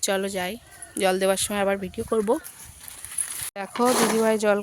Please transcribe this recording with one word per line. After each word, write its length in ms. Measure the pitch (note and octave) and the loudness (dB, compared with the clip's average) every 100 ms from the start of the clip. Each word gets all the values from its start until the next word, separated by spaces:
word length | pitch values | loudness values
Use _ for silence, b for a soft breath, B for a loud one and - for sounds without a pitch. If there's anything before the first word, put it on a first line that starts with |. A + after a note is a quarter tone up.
| - | -2
চলো 200 | F#3+ G3 G3 | 0 -2 -4
যাই, 160 | F3+ A3+ - - - - | -6 -8 -14 -20 -12 0
জল 140 | F#3+ F#3+ | 2 4
দেওয়ার 180 | F#3+ F#3+ - | 2 2 0
সময় 160 | G#3 G3 | 0 0
আবার 120 | G3 | 0
ভিডিও 200 | F#3+ G3+ A3+ | -4 -8 -2
করব। 180 | A3+ G#3 C#4+ - - - - - - - - - - - - | 0 2 0 -2 -18 -20 -20 -20 -18 -12 -8 -8 -8 -10 -10
দেখো, 260 | F#3+ - A#3+ B3 | -10 0 2 4
দিদিভাই 360 | A3+ A3 A3 A3 G#3+ | 2 4 2 4 4
জল 140 | G3+ | 2